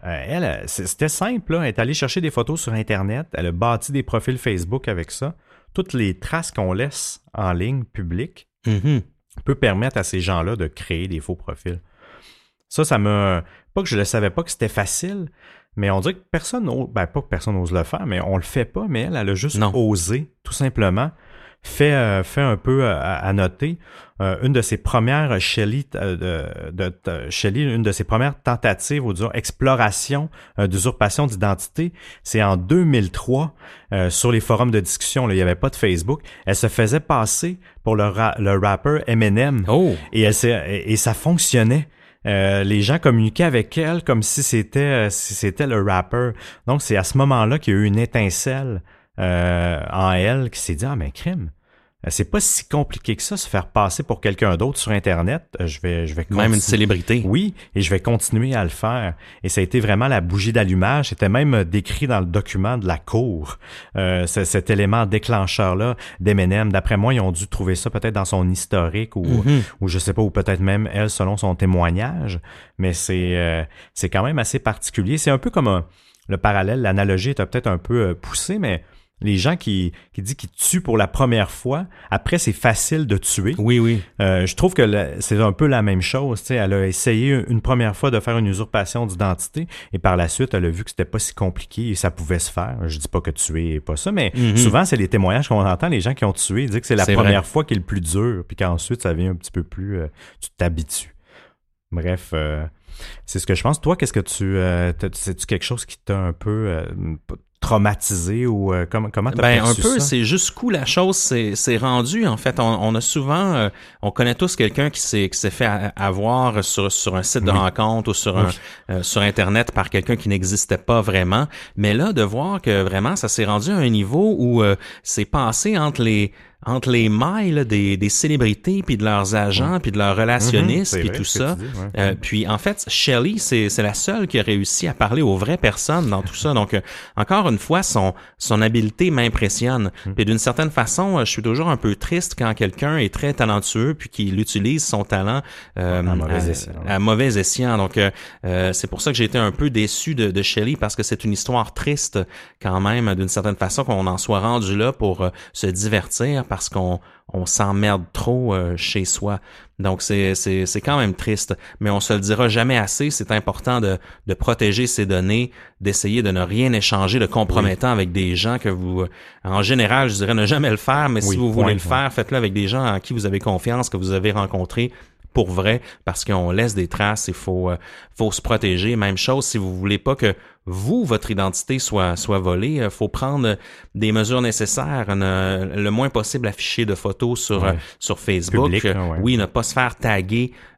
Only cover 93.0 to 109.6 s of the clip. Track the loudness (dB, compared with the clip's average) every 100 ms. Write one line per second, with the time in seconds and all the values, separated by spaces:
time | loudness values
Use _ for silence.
93 | -4 -4 -4 -4 -4 -2 -2 -2 -4 -4
94 | -2 0 0 2 2 4 4 4 4 2
95 | 2 2 2 2 2 2 2 0 0 0
96 | 0 0 -2 0 -2 -2 -2 -2 2 2
97 | 4 6 6 4 2 0 0 -2 -2 -4
98 | -2 0 0 -2 -6 -4 0 0 -2 -4
99 | -2 0 -2 -4 -6 -6 -6 -6 -6 -6
100 | -6 -10 -20 -18 -12 -4 -2 -2 -4 -8
101 | -10 -18 _ -20 -20 _ _ _ _ -4
102 | -2 -4 -4 -4 -2 -4 -6 -10 -18 -16
103 | -16 -16 -10 -6 -2 0 0 0 0 0
104 | 0 -2 -4 -4 -2 0 2 2 0 -2
105 | -6 -6 -8 -6 -4 -4 -4 -6 -8 -10
106 | -4 -2 -2 -4 -4 -2 -2 -2 -4 -6
107 | -6 -6 -10 -14 _ _ 0 2 2 0
108 | -2 -2 -2 0 0 0 0 0 0 -2
109 | -4 -2 -2 2 4 6